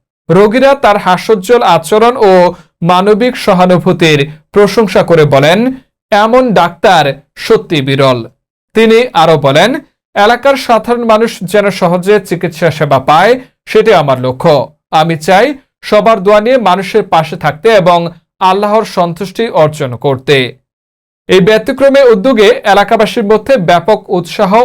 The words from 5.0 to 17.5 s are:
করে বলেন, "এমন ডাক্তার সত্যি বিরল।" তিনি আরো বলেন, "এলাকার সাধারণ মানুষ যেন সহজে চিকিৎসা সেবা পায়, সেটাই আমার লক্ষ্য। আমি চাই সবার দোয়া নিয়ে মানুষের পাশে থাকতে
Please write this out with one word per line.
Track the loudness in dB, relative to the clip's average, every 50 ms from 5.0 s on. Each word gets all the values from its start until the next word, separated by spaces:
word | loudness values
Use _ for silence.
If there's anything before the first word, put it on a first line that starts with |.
| 0
করে | 2 2 2 2
বলেন, | 2 2 2 2 2 0 0 0 -2 -4 -8 -14 _ _ _ _ -4
"এমন | -2 0 0 2 2 0 0 2 0
ডাক্তার | 0 0 -2 -2 -2 0 2 2 2 0 -2 -4 -8 -12 _ _
সত্যি | -8 -2 0 0 0 0 -2 -4 -4
বিরল।" | -2 -2 -2 0 0 0 0 -2 -6 -12 _ _ _ _ _ _ _ _ -2
তিনি | 0 2 4 4 2 0 0 0
আরো | 0 2 2 2
বলেন, | 0 0 0 2 2 2 0 -2 -4 -8 _ _ _ _ _ -4
"এলাকার | 0 0 0 0 0 0 0 -2
সাধারণ | 0 0 -2 -2 -2 -2 -2 -4 -4 0
মানুষ | 0 0 0 0 -2 -4 -6 -8
যেন | -4 -2 -2 -2 -2
সহজে | -2 -2 -2 -2 -2 -2 0 0 0 0
চিকিৎসা | -2 -4 -8 -6 -6 -8 -6 -4 -4 -4
সেবা | -2 -2 -2 -2 -2 -2
পায়, | 0 2 2 2 2 2 0 -2 -4 -14 _ _ _
সেটাই | -2 0 0 2 2 2
আমার | 2 2 0 -2 -2
লক্ষ্য। | -4 -6 -6 -2 0 0 0 0 0 -4 _ _ _ -4
আমি | -2 -2 0 0 -2
চাই | -4 -2 0 2 2 2 0 -2 -6 _ _ _ _ -6
সবার | -2 0 0 2 2 0 0 2
দোয়া | 2 2 2
নিয়ে | 2 2 0
মানুষের | 0 0 0 -2 -2 -4 -4 -4 -4 -2
পাশে | -2 -2 -2 -2 -2 -6
থাকতে | -6 -6 -6